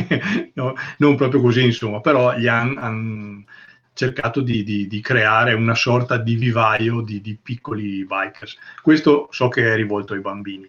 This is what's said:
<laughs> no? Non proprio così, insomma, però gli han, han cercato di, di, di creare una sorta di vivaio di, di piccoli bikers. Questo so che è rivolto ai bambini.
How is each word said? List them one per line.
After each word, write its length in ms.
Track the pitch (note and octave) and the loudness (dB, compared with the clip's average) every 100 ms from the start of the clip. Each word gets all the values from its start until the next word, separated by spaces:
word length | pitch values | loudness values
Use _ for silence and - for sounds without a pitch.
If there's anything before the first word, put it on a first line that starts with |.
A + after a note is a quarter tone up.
| F3+ C3+ | 0 -2
<laughs> 360 | G3 B3 E4+ | -2 -4 -4
no? 200 | - C3 C3 - - | -6 -6 -6 -8 2
Non 180 | D3 C3+ | 4 4
proprio 240 | C3+ C#3 | 2 4
così, 240 | B2 A#2+ | 4 4
insomma, 360 | B2+ A2+ A2 G#2+ | 4 2 -4 -2
però 360 | - C3+ B2 A#2+ | 2 4 2 2
gli 100 | A#2+ | 2
han, 300 | A#2 A#2+ C#3 | 2 0 -4
han 680 | A#2 A2 A2 G#2+ G#2 G2+ G2+ - - _ _ | -6 -6 -6 -8 -10 -16 -20 -20 -20 _ _
cercato 480 | - B2+ C3 A#2+ C#3+ | -6 -4 -4 -4 -2
di, 220 | A#2+ A2+ | -2 -2
di, 240 | G#2 G#2 G2 | -2 -4 -4
di 140 | G#2 | -6
creare 520 | - B2 G#2+ A2 A#2+ | -2 2 4 4 2
una 220 | A2 A2+ | 2 2
sorta 420 | A2+ B2 B2 B2 A#2+ | 0 2 2 2 -2
di 200 | A2+ A#2 | 0 0
vivaio 640 | B2 A2+ A2 G#2+ A2+ A#2 | 0 2 2 2 0 -2
di, 200 | A2 G#2 | -4 -8
di 160 | A2 G#2 | -10 -12
piccoli 640 | - A#2+ - G#2+ G#2 G2 F#2+ | -10 -10 -8 -8 -6 -6 -6
bikers. 500 | G2 F#2+ - - - - - | -6 -6 -8 -18 -18 -20 -2
Questo 460 | D#3 D#3 D3+ C3 - | 4 4 6 4 2
so 180 | - B2 | 0 0
che 240 | B2 A#2 | 2 2
è 40 | A2 | 2
rivolto 380 | G#2 G2+ G2 | 0 -4 -4
ai 60 | G2+ | -8
bambini. 480 | G2+ G2+ G2+ F#2+ | -8 -8 -10 -14